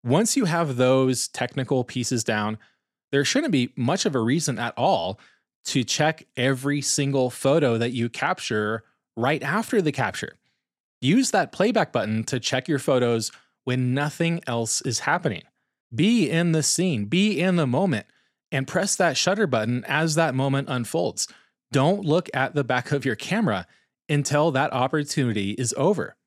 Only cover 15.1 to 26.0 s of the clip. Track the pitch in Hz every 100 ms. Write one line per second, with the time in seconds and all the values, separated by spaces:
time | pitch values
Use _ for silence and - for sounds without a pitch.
15.1 | 165 - 87 _ _ _ _ _ 117 190
16.1 | 240 143 165 175 160 143 - 185 120 101
17.1 | 175 214 160 185 175 135 127 190 113 -
18.1 | _ _ _ _ 139 131 180 196 - 175
19.1 | 131 - 196 190 120 107 123 - 143 165
20.1 | 151 160 131 135 139 - 127 113 - -
21.1 | - - - _ _ _ 135 143 202 180
22.1 | 165 - - 131 147 123 123 - 143 131
23.1 | 107 - 202 202 98 - _ _ _ -
24.1 | 147 139 147 160 131 147 131 131 156 143
25.1 | - 123 104 98 104 120 120 151 180